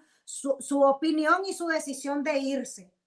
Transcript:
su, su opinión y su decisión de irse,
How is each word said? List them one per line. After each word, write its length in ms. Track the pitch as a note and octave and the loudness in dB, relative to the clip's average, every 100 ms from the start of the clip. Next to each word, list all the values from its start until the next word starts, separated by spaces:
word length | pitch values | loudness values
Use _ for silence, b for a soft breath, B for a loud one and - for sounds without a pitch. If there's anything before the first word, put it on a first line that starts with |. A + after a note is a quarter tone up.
| _ _ | _ _
su, 320 | - - C#4 C4+ | -18 -8 -4 -4
su 240 | - C#4 | 0 4
opinión 580 | C#4 C4+ D#4+ D#4 D#4 F4+ G4 | 4 4 2 2 4 2 0
y 80 | - | -4
su 100 | E4+ | -2
decisión 560 | D#4 C#4+ C4 C#4 C#4+ | -2 -4 -8 -4 -2
de 160 | C#4+ C#4 | 0 0
irse, 560 | C4+ C4+ G3 - F3+ _ | 0 -4 -6 -12 -20 _